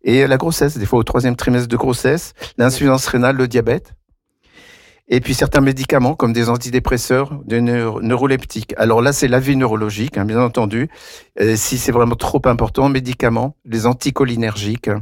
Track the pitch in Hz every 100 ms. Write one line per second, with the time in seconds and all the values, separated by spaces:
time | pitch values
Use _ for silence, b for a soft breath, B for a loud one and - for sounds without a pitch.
0 | - 127 139 131 165 165 143 147 101 123
1 | 110 127 127 120 - 123 120 120 131 123
2 | 131 165 - B B - 120 127 143 131
3 | - 127 123 139 127 120 113 147 - -
4 | _ _ _ _ b b b b b b
5 | _ 123 120 123 143 147 135 135 135 143
6 | 123 110 117 117 117 120 123 123 - 123
7 | - 131 139 143 117 117 120 120 113 107
8 | 110 123 135 131 - 113 - - 113 113
9 | 127 143 143 156 131 135 127 110 107 101
10 | 127 104 101 110 123 120 110 113 151 B
11 | B B B - 107 110 - 127 - 120
12 | 117 117 - 143 127 113 107 - 139 135
13 | 127 123 120 113 131 - - 113 113 123
14 | 143 127 131 117 113 104 104 120 - 104